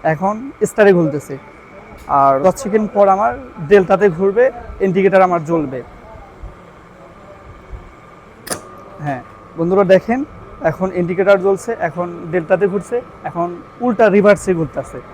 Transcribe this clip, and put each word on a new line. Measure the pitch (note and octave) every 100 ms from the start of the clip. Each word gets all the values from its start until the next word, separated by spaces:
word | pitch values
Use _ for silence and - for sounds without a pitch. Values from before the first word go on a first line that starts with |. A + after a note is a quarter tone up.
এখন | E3 D#3 F#3+ G#3+ C4+ - G#3+
স্টারে | - G3+
ঘুরতেছে। | F3+ D#3+ D3 - C3+ - - - - - - -
আর | C#3+ C#3 C3+
দশ | F3 F3+
সেকেন্ড | G#3 G#3+ G#3+
পর | G3+ G3
আমার | F#3+ A3+ B3 B3+ - D3+
ডেল্টাতে | G3+ F#3 F#3+ G3+
ঘুরবে, | D#3+ G3 G3 B3+ B3+ - -
ইন্ডিকেটর | F#3+ F#3 F#3+ F#3+
আমার | F#3 F3 D#3
জ্বলবে। | E3+ C#3 C3 - - - - - - - - - - - - - - - - - - - - - - - - - - - - - - - -
হ্যাঁ, | D3 B2+ - - - D#3+
বন্ধুরা | E3+ F#3+
দেখেন, | F#3 F#3 - B3+ D4+ - - -
এখন | D#3+ D#3 F#3+
ইন্ডিকেটর | F3+ E3+ F3+ G3 G3
জ্বলছে, | F#3+ F#3+ - A#3
এখন | E3+ F3 F3 E3+ F3
ডেল্টাতে | F3 D#3 F#3 G3
ঘুরছে, | G3 - A#3+ - -
এখন | D#3 E3+ F3 F3 - -
উল্টা | A#3+ G#3+ A3
রিভার্সে | G3 G3+ G3+ -
ঘুরতেছে। | F3 D#3 D3+ - C3 -